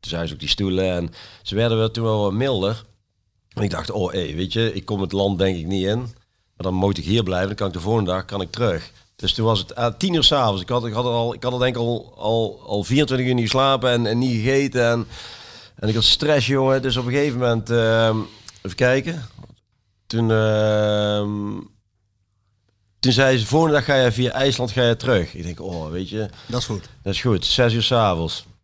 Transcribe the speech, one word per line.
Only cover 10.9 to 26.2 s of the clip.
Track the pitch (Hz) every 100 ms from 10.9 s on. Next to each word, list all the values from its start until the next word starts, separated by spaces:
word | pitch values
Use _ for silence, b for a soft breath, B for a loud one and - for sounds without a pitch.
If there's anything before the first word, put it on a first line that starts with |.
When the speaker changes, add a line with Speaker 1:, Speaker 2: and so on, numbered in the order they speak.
Speaker 1:
had | 107
het | 123
al, | 117 117
ik | -
had | 123
het | 123
denk | 127
ik | 117
al, | 120 117 - -
al, | 107 113 110 - -
al | 101
vierentwintig | 92 131 147 131 123
uur |
niet | 127 110
geslapen | 131 135 135 127
en, | 120 113
en | 117
niet | 131 117
gegeten | 113 139 139 127 117
en, | 117 107 B B B B B B -
en | 107
ik |
had | 110
stress, | - - 147 147 113
jongen. | 135 135 135
Dus | 127 120
op | 120
een |
gegeven | 139 147 123
moment, | 123 113 110
ehm, | 117 113 113 113 110 104 B B -
even | 101 -
kijken. | 123 131 165 170 120 - - - _ _ _ _ _
Toen, | 113 113
ehm, | 110 110 107 107 107 107 104 104 104 104 104 101 101 - _ _ _ _ _ _ _ _ _ _ _ _ _
toen | 131
zei | 120 135 127
ze, | 107
volgende | 147 165
dag | 147
ga | -
je | 139 123
via | 110 123
IJsland | - 139 135 120
ga | 113
je | 120 117
terug. | 123 110 82
Ik | -
denk, | 85 82
oh, | 90 85 78
weet | 87 92
je. | 107